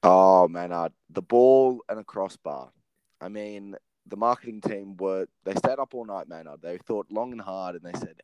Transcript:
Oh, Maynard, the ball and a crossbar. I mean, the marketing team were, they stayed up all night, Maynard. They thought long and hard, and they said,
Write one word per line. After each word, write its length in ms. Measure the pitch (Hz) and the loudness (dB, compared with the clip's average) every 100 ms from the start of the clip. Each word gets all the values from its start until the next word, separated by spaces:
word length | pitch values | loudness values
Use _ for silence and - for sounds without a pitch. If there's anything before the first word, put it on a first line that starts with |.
Oh, 460 | 90 92 95 92 87 | 6 8 8 8 6
Maynard, 420 | 87 87 85 82 _ _ | 0 -8 -6 -6 _ _
the 120 | 87 | -12
ball 640 | 90 120 127 135 131 127 - | 0 4 6 6 4 0 -8
and 120 | 107 | -12
a 40 | |
crossbar. 680 | 104 104 95 - - 71 64 _ _ _ _ _ | -10 -8 -8 -10 -12 -12 -14 _ _ _ _ _
I 80 | 90 | -16
mean, 460 | 104 104 104 101 98 _ _ - | -12 -14 -14 -16 -20 _ _ -16
the 100 | 101 | -4
marketing 440 | 117 120 120 107 | -2 -2 -6 -10
team 340 | 104 101 98 92 | -8 -8 -12 -8
were, 300 | 95 95 90 _ | -4 -4 -6 _
they 100 | 95 | -8
stayed 260 | 98 139 135 | -4 -4 -4
up 140 | 135 | -8
all 120 | 127 113 | -10 -12
night, 240 | 98 78 | -12 -12
Maynard. 320 | 82 80 73 | -16 -18 -16
They 160 | 82 90 | -14 -12
thought 340 | - 107 - | -8 -6 -6
long 220 | 107 123 | -8 -8
and 80 | 117 | -10
hard, 340 | 98 95 92 87 | -12 -10 -10 -12
and 80 | |
they 140 | 87 90 | -14 -14
said, 160 | 87 80 | -14 _